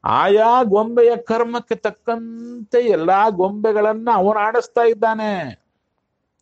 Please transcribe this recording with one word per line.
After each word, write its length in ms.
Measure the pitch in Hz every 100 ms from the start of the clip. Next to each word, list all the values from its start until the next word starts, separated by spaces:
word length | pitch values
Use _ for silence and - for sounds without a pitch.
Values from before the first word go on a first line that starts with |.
ಆಯಾ 600 | 110 120 175 208 226 247
ಗೊಂಬೆಯ 540 | 240 202 226 233 233 233
ಕರ್ಮಕ್ಕೆ 580 | 233 226 233 240 - 226
ತಕ್ಕಂತೆ 1000 | 214 202 - 233 226 226 233 240 214 247
ಎಲ್ಲಾ 520 | 247 165 165 196 220
ಗೊಂಬೆಗಳನ್ನ 800 | 175 185 208 220 214 214 220 233
ಅವನು 260 | 214 190 214
ಆಡಿಸ್ತಾ 420 | 208 233 233 -
ಇದ್ದಾನೆ. 800 | 233 220 220 220 214 190 143 101 _ _ _ _ _ _ _ _